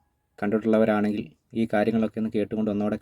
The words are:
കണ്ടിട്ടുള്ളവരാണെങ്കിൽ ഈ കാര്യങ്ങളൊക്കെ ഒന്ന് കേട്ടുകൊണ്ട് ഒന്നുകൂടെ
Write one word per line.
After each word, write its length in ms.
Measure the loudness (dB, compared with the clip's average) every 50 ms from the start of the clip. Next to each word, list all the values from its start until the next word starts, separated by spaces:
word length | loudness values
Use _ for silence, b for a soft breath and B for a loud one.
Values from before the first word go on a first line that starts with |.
| _ _ _ _ _ _ _ -6
കണ്ടിട്ടുള്ളവരാണെങ്കിൽ 880 | -2 0 0 0 2 4 4 4 4 4 2 2 0 0 -2 -4 -6 -10 -14 _ _ _ -4
ഈ 140 | -4 -2 0
കാര്യങ്ങളൊക്കെ 460 | 0 0 2 2 0 0 0 -2 -2 -4
ഒന്ന് 100 | -4 -2 -2
കേട്ടുകൊണ്ട് 360 | -2 -2 -2 -2 -2 -2 -2
ഒന്നുകൂടെ 280 | -2 -2 -2 -2 -2 -4